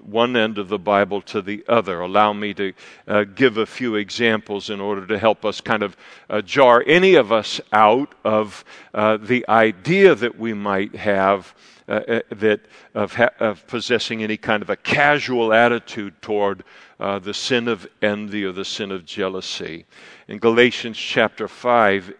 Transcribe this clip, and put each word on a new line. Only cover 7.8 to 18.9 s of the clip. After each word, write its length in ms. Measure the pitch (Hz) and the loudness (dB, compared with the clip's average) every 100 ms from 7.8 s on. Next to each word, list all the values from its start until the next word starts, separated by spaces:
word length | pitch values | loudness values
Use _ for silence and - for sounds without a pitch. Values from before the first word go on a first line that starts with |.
| 107 123 147 _ | 6 4 -2 _
of, 400 | 110 107 104 - - - - | -2 0 -2 -8 -20 -20 -10
uh, 220 | 104 107 110 | -2 0 0
the 280 | 104 123 - | -2 -2 2
idea 640 | 113 110 92 107 190 196 | 4 4 0 -2 6 6
that 240 | 117 117 - | 6 -2 -4
we 160 | 113 | -8
might 400 | 104 101 98 104 | -4 -2 -2 -4
have, 600 | 90 104 98 95 98 87 _ _ _ - | -6 -2 2 2 0 -4 _ _ _ -8
uh, 120 | 107 - | -6 -4
uh, 120 | 113 - | -4 -6
that 300 | 104 107 104 _ - _ | -2 0 0 _ -20 _
of 200 | 110 101 | -6 -4
ha-, 200 | - 117 - | 0 0 0
of 260 | 110 98 - | -4 -4 -10
possessing 560 | 120 - 117 - 113 | -8 -2 -2 -2 -6
any 140 | 110 110 | -6 -6
kind 260 | - 107 | -2 -2
of 80 | 104 | -2
a 60 | 98 | -6
casual 760 | - 147 143 147 131 123 113 | -2 0 2 0 -2 -2 2
attitude 640 | 110 120 117 - 113 101 - | 4 4 2 -6 -12 -12 -12
toward, 400 | - 104 101 98 - - - - | -6 -2 -2 -4 -12 -20 -20 -10
uh, 180 | 98 98 | -6 -6
the 160 | 92 | -8
sin 320 | 101 - 123 120 | -8 -2 -2 -2
of 200 | 104 - _ | -6 -8 _
envy 440 | 107 104 104 104 | -2 -2 -6 -6
or 80 | 95 | -6
the 120 | 92 | -6
sin 280 | 95 - 101 | -10 -8 -8